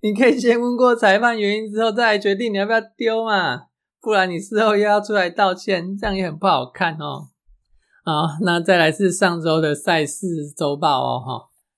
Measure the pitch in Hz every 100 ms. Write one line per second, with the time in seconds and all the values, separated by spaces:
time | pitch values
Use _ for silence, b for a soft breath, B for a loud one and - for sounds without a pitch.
0 | 214 202 247 262 247 233 240 247 247 233
1 | 220 190 240 226 202 208 220 208 226 214
2 | 226 208 208 196 240 196 202 226 220 _
3 | 226 226 226 202 165 123 _ _ _ _
4 | 226 208 185 170 196 214 220 208 208 208
5 | 202 208 180 175 196 185 - 190 180 202
6 | 220 190 180 151 190 151 127 - 175 156
7 | 147 143 147 _ _ _ _ _ _ _
8 | - 151 160 147 185 175 170 180 160 156
9 | 190 175 190 170 160 160 160 147 - 165
10 | 151 - 185 165 147 151 151 143 156 131
11 | 127 123 127 120 - _ _